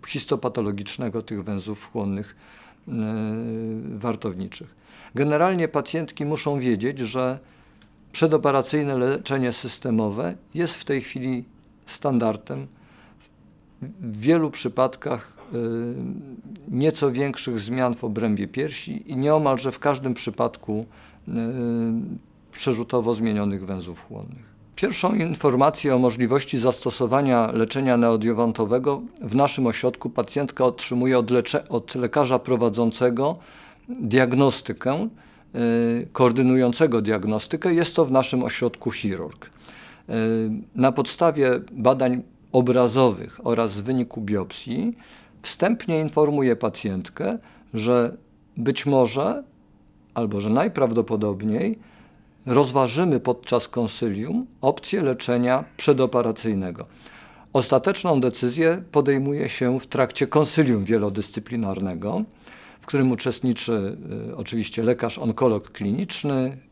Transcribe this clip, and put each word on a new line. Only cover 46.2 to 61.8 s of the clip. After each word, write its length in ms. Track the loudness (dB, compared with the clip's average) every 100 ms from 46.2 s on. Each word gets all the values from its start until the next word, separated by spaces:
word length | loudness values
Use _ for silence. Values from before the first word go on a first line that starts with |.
| 4 4 2 2
pacjentkę, 840 | 0 -4 -4 -4 -6 -6 -4 -4 -8 -20 -10
że 440 | -4 2 4 4 -2 _ _ _ -4
być 280 | -2 -2 2
może 580 | 4 4 2 -2 -2 -8 _ _ _ _ _ _
albo 280 | -4 -2 -2
że 80 | 0
najprawdopodobniej 1300 | 2 2 2 2 2 0 0 -2 -2 -2 0 -2 -4 -12 -20 -20 -20 _ _ 2
rozważymy 760 | 4 4 2 2 2 2 2
podczas 480 | 2 -2 0 -2 0
konsylium 800 | -4 -4 -2 -2 -2 -2 -4 -4 -2
opcję 400 | 0 0 -2 0
leczenia 600 | 0 0 0 0 2 2 -2 -4
przedoperacyjnego. 1080 | 2 4 4 2 0 -2 -2 -2 -2 -8 -14 -18 -20 -20 -20 -20 -2
Ostateczną 680 | 0 4 4 4 0 2 2
decyzję 640 | 2 0 -4 2 2 2 0
podejmuje 580 | 2 4 2 0 -2 -4
się 300 | 0 0 0
w 80 | -2
trakcie 400 | 0 0 2 2
konsylium 580 | 4 4 4 4 4 2
wielodyscyplinarnego, 1400 | 0 0 -4 -6 -8 -6 -4 -4 -2